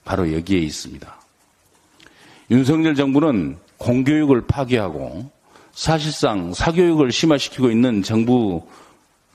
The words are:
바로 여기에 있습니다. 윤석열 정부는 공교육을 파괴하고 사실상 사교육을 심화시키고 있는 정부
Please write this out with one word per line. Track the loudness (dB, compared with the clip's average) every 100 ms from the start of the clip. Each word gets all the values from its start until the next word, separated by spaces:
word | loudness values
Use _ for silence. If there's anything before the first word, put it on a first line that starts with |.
바로 | -6 -2 -2
여기에 | -2 -2 -2
있습니다. | -2 -8 -14 -18 -20 -20 _ _ _ _ _ _ _ _ -20 _ -20 -14 0
윤석열 | 2 4 2 2
정부는 | 0 0 2 2 0 -2 -8 _ -8
공교육을 | -2 0 2 2 2 2 0
파괴하고 | -4 -2 -2 -2 -6 -10 -12 -14 _ _ -20 _
사실상 | -6 -2 -2 -2 -2 -2 -2 -6
사교육을 | -4 -2 2 2 2 0
심화시키고 | 2 2 2 -2 -2 2
있는 | 4 2 0
정부 | 0 0 2 2 2 -4 -8 -20 -20 _ _ _ _